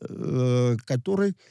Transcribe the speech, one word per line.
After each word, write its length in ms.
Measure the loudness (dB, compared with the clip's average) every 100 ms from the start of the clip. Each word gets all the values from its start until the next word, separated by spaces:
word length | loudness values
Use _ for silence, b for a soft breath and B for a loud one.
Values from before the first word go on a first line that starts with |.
э, 760 | -12 -8 -4 0 2 2 2 0 -2
который, 480 | -4 0 2 2 0 B